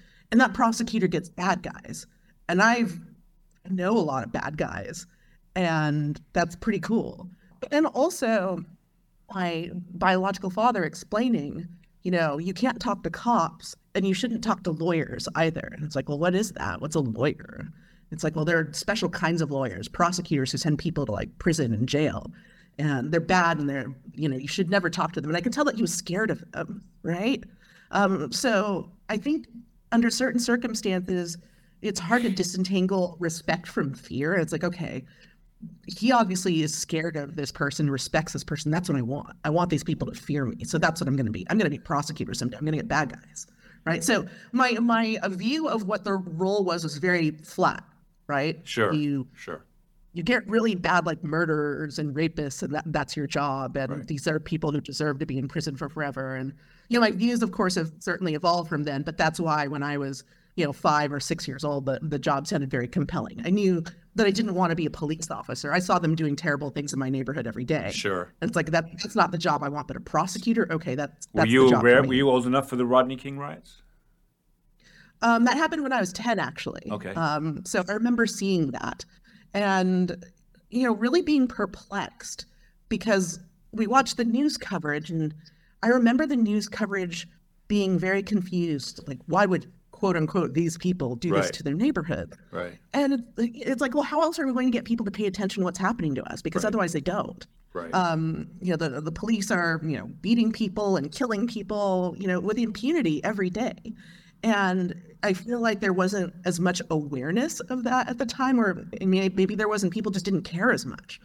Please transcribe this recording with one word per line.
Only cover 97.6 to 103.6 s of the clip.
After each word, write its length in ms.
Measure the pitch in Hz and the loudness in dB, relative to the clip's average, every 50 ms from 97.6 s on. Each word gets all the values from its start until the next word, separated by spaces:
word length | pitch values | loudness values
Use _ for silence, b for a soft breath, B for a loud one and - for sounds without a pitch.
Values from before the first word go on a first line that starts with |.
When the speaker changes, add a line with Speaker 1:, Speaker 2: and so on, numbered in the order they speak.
| _ _ - | _ _ -10
Speaker 2:
Right. 200 | - - 82 - | -10 -8 -2 0
Speaker 1:
Um, 540 | 185 180 170 160 160 160 160 160 151 156 - - - | 0 2 2 2 0 0 -2 -2 -4 -8 -10 -12 -6
you 100 | - 180 | -2 -2
know, 60 | 175 | 0
the, 240 | 160 165 151 123 143 | 0 0 -2 -4 -4
the 100 | 156 165 | -6 -6
police 400 | 160 - 214 226 226 208 190 - | -6 -4 0 0 0 0 2 0
are, 300 | 202 180 175 165 165 165 165 | 0 0 2 0 0 -2 -2
you 140 | 160 143 | -2 -4
know, 100 | 104 95 117 - - | -4 -6 -10 -12 -4
beating 320 | - 190 240 240 220 220 220 | 2 2 4 4 4 2 2
people 420 | - 226 190 180 208 208 202 190 | 0 -2 -2 0 0 2 2 2
and 160 | 160 139 151 | 2 0 -2
killing 340 | - - 269 240 220 196 233 | -4 -4 -2 0 0 0 -2
people, 680 | 233 233 226 202 180 214 208 202 196 185 185 180 180 175 | -2 -4 -6 -6 -4 -2 0 2 2 2 2 0 -2 -2
you 100 | 175 196 | -4 -2
know, 120 | 190 180 180 | 0 0 0
with 180 | 180 202 220 | 0 0 0
impunity 640 | 247 233 214 - - 233 269 339 339 240 165 151 139 - | 0 0 -2 -2 -2 -2 0 2 2 2 2 0 0 0
every 240 | 196 220 196 190 180 | -2 -2 0 -2 -2
day. 440 | 180 214 | -2 -2